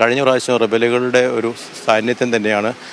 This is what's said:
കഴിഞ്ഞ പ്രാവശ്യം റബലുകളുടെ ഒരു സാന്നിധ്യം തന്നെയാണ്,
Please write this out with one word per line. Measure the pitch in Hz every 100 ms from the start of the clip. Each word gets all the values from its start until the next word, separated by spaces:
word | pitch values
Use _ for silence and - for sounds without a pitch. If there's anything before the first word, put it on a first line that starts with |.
കഴിഞ്ഞ | 117 127
പ്രാവശ്യം | 139 127 - 123
റബലുകളുടെ | 110 113 117 123 123 123 127
ഒരു | 120 113 117 - - -
സാന്നിധ്യം | 110 110 123 123 117
തന്നെയാണ്, | 104 104 107 120 -